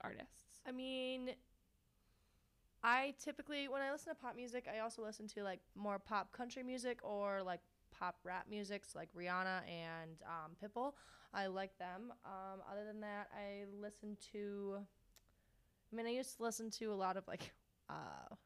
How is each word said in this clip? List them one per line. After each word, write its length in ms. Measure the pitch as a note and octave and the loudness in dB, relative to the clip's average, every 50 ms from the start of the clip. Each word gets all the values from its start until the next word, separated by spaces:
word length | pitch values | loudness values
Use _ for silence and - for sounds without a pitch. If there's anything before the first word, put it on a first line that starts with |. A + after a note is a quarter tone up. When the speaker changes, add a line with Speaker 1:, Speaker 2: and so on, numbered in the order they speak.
Speaker 1:
artists? 580 | - - - - - - - - - - - - - | -4 -4 -4 -4 -8 -10 -10 -20 -20 -20 -18 -8 -6
Speaker 2:
I 60 | C4 | -4
mean, 580 | B3+ B3+ C4 C4 C4 B3+ B3+ B3+ C4 B3+ B3+ B3+ - - - - - - _ _ _ _ _ _ _ - _ - - - - - - - _ _ _ - - - _ - | -2 0 0 0 2 2 2 2 2 2 0 -2 -2 -4 -10 -20 -20 -20 _ _ _ _ _ _ _ -20 _ -20 -20 -20 -20 -20 -20 -20 _ _ _ -20 -20 -20 _ 2
I 320 | A#3 A#3 B3 C4 C4+ C#4+ C4+ - | 6 8 8 8 8 4 0 -2
typically, 480 | - D4+ C#4+ - - - D4 C#4+ C#4 C4+ | -4 -4 -2 -4 -4 -2 0 0 2 2
when 140 | C4+ C#4 | 2 2
I 80 | C4+ C4+ | 4 4
listen 220 | C#4+ D4 - E4 D#4 | 2 0 0 -4 -4
to 60 | - | -4
pop 160 | C4 A#3+ A3+ | -4 -6 -4
music, 300 | A#3+ B3 A#3+ A#3 B3 A#3+ - | -4 -4 -2 -2 -2 -2 0
I 80 | G#3+ A3 | 0 0
also 220 | A3 A3+ A3 A3+ | 0 0 0 -2
listen 240 | A3 G#3+ G#3+ - G#3+ G#3 | -4 -4 -4 -4 -8 -6
to, 140 | - G#3 | -4 -2
like, 180 | G3+ F#3+ F3+ F3+ - - - | 0 0 0 -2 -6 -12 -8
more 240 | F#3+ G#3 G#3 G3+ G3 | -2 0 0 0 0
pop 340 | - - A3 G3+ G3+ - | 0 2 2 2 2 2
country 300 | - - B3 A#3+ A#3+ C4 | -4 -4 -4 -4 -2 -4
music 360 | B3+ B3 B3+ B3+ A#3+ B3 A#3 A#3 | -2 -2 -2 0 2 0 0 0
or, 400 | - G#3+ G#3 G3+ G3+ G3+ G3 G3 | 0 0 2 4 4 4 4 4
like, 180 | F#3+ F#3 F3 F3 - - _ _ - - | 4 2 0 0 -2 -12 _ _ -20 -18
pop 260 | - - F#3 F3+ - - - | -6 0 0 0 0 -2 -4
rap 220 | F3+ F3+ F#3 - - | -2 -2 -2 -2 -2
music, 360 | G#3 G#3 G3+ F#3+ G3+ G3+ G3+ | -2 -2 0 0 -2 -4 -4
so, 140 | - - D#3 | -6 -6 -6
like, 100 | E3 E3+ - | -6 -6 -4
Rihanna 460 | F3 F3 F3 F3+ F#3 F#3+ F#3+ F#3 F3+ E3 E3+ | -2 2 4 4 4 4 4 4 2 2 0
and, 540 | E3+ E3+ E3 E3 E3 E3 D#3+ E3 D#3+ D#3 F#3 | -2 -2 -2 -2 -2 -2 -4 -4 -8 -8 -4
um, 280 | - E3 E3 D#3 D#3+ F3 - | -2 -2 -2 -2 -4 -6 -6
Pitbull. 300 | G3+ G#3 - A#3+ B3+ C#4+ C#4 - - - - - - - | -6 -2 2 2 2 2 2 -2 -14 -18 -18 -18 -14 -2
I 140 | - G3 G3 | 0 2 2
like 300 | F#3+ F#3 F#3+ G3 F#3+ - - | 4 4 2 0 0 -2 -4
them. 340 | F3+ F3+ F3+ F#3+ A#3 A#3+ A#3 - - | -4 -4 -2 -4 -6 -6 -8 -8 -8
Um, 360 | F#3+ G3 F#3+ F#3+ F#3+ F#3+ F#3+ - - | -8 -6 -4 -4 -4 -6 -6 -6 -4
other 140 | G3+ G#3 G#3 | -4 -2 -2
than 160 | G#3+ G#3 G#3+ | -2 -4 -4
that, 280 | G#3 G#3 G#3 G#3 G3+ - - | -2 -2 0 -2 -2 -4 -4
I 300 | G3+ G3+ G3+ G3+ G3+ G3+ G3 G3+ G3+ | -4 -4 -4 -4 -4 -6 -6 -6 -4
listen 360 | G#3 G#3 G#3 - G#3+ G#3 G#3 - - - | -4 -6 -6 -4 -4 -4 -4 -4 -8 -6
to, 460 | - G#3 G#3 G3+ G3+ G3+ G3+ G3 G3 G3+ G3+ - - - - - - - - - - - - - - - - - _ _ _ - | -4 -2 0 0 0 0 0 0 0 0 -2 -6 -12 -20 -20 -20 -20 -20 -20 -20 -20 -20 -20 -20 -20 -20 -20 -20 _ _ _ -4
I 40 | A3 | 0
mean, 100 | A#3 A3+ | 2 2
I 40 | A#3 | 4
used 260 | A#3+ B3+ C4 B3+ - | 4 4 2 0 0
to 60 | - | 2
listen 280 | A3+ A#3 A3 - A3+ A3 | 2 2 4 2 0 -2
to 200 | G#3+ - A3+ G#3+ | -2 0 2 2
a 20 | G#3 | 4
lot 220 | F#3+ F#3+ F#3 F#3+ | 6 6 6 4
of, 100 | G3 F#3+ | 4 2
like, 260 | - - - - - - - _ _ _ _ - - | -2 -4 -2 -4 -6 -8 -14 _ _ _ _ -6 -4
uh, 460 | D3+ D#3 D3+ - C#2+ C2+ - - G#3+ - - | -4 -4 -2 -4 -6 -6 -8 -8 -10 -12 -14